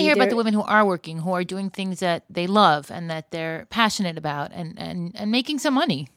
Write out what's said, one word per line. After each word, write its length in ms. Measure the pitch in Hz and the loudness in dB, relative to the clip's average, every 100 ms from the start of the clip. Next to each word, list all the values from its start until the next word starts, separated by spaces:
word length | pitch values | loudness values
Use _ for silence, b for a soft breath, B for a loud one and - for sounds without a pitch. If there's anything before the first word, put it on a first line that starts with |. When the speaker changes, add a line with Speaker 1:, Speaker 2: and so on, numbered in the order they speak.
Speaker 1:
energy. 40 | |
Speaker 2:
hear 80 | 302 | 4
about 60 | 302 | 4
Speaker 1:
They're 60 | 226 | 4
Speaker 2:
the 60 | 233 | 2
women 180 | 220 | 2
who 80 | 214 | 0
are 220 | - 214 | 2 4
working, 340 | 202 175 165 165 | 4 0 -6 -6
who 140 | 175 | -2
are 120 | 180 | -2
doing 260 | 180 190 196 | -4 -6 -8
things 300 | - 190 175 | -6 -6 -2
that 240 | 180 170 - | -2 -2 -4
they 180 | 175 180 | -4 2
love 440 | 208 185 151 - | 6 6 6 0
and 180 | 170 165 | -10 -8
that 200 | 160 - | -8 -8
they're 360 | 165 160 160 - | -8 -6 -8 -6
passionate 480 | 226 220 - 180 160 | 0 2 2 -2 -4
about 320 | 156 143 - | -6 -6 -6
and, 260 | - 165 - | -8 -10 -10
and, 340 | 165 175 170 | -10 -8 -8
and 160 | - 208 | -6 -2
making 280 | 247 262 294 | 0 0 -2
some 140 | 302 | 0
money. 340 | 262 240 143 143 | 2 2 -2 -6